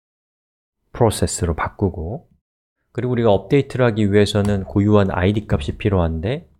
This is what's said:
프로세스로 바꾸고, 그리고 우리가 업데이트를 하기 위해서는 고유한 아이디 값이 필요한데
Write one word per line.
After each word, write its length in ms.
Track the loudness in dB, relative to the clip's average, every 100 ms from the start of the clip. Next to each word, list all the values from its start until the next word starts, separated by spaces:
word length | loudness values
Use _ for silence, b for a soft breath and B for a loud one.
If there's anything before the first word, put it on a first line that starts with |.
| _ _ _ _ _ _ _ _ _
프로세스로 640 | 0 0 0 -4 -4 -4 -4
바꾸고, 760 | -6 -4 -6 -4 -10 -12 -16 _ _ _ _ _ _
그리고 180 | -8 -4
우리가 200 | 0 2
업데이트를 540 | 2 2 0 0 0 0
하기 260 | 2 2
위해서는 500 | 4 2 2 0 -2
고유한 480 | -2 0 4 4 2
아이디 340 | 0 0 0 -2
값이 280 | -4 -4 -4
필요한데 720 | -2 0 0 -2 -6 -8 -10 _